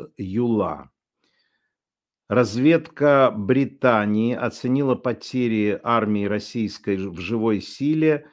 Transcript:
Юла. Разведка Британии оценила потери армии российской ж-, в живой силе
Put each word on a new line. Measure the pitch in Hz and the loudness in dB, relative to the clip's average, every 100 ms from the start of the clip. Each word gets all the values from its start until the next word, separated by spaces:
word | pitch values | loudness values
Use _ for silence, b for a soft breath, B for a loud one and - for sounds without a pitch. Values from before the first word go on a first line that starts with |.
| - - | -14 -12
Юла. | 98 101 120 110 90 73 69 _ _ _ _ _ _ _ _ _ _ _ _ _ _ | -6 -2 0 0 -2 -6 -14 _ _ _ _ _ _ _ _ _ _ _ _ _ _
Разведка | 107 117 110 143 165 160 - 147 139 127 | 0 2 2 2 2 0 0 2 4 4
Британии | 107 98 135 135 - 131 110 104 107 117 | 2 0 0 0 0 2 2 2 0 0
оценила | 123 120 - 127 135 139 123 | -2 -6 -4 -2 0 0 -2
потери | 127 117 - 127 120 110 104 98 | -2 -6 -6 -2 0 0 0 -2
армии | - 117 107 104 101 | 0 0 2 0 0
российской | 107 - 120 104 - - 98 | -4 -6 -6 -6 -6 -4 -4
ж-, | 95 | -4
в | 85 | -10
живой | 87 117 113 104 | -6 -2 0 0
силе | - - 139 156 156 147 b | -4 -6 -2 2 2 2 b